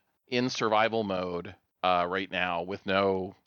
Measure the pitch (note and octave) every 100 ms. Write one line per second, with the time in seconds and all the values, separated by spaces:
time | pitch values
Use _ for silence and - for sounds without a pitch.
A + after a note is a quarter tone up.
0 | _ _ - B2 B2+ - A#2 G#2+ A2 A2+
1 | G#2 F#2 F2+ F2 F#2 F#2+ _ _ F2+ F2
2 | F2 F#2+ G2 F#2 F2+ F2 F2+ G2 - F#2+
3 | G2 F#2+ F#2+ -